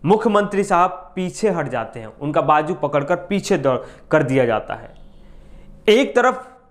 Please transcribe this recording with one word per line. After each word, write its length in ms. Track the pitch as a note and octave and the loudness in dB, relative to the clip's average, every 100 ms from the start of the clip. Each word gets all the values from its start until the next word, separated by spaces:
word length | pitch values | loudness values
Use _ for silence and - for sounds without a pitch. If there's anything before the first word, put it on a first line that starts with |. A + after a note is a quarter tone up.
मुख्यमंत्री 600 | D3+ G#3 A#3 G#3 G3+ G3 | 4 2 4 2 0 -2
साहब 480 | G3 F3 F#3 F#3 - - | 0 2 2 -2 -12 -8
पीछे 340 | F#3 - G#3+ | -8 -2 -2
हट 180 | E3+ C#3 | -2 -4
जाते 320 | B2 C3+ B2 | -6 -8 -12
हैं, 120 | A2 - | -16 -8
उनका 200 | C#3+ D#3+ | -2 -2
बाजू 340 | D3 D3+ D#3 | 2 2 2
पकड़कर 420 | F3+ C#3+ C#3+ C#3+ F3 | -4 -2 -2 0 -4
पीछे 420 | F3+ G3+ - F#3 | -2 -4 0 0
दौड़ 200 | C3+ B2 - - - | 2 -2 -6 -20 0
कर 120 | - | 0
दिया 240 | B2+ C3+ A#2+ | 2 2 2
जाता 280 | G#2+ - | 0 -4
है। 200 | A2+ - - - - - - - - - - - | -12 -14 -20 -20 -20 -20 -20 -20 -20 -20 -4 2
एक 280 | A3 C#4 A#3+ | 4 4 2
तरफ 420 | A#3+ - - - _ | 2 0 -10 -20 _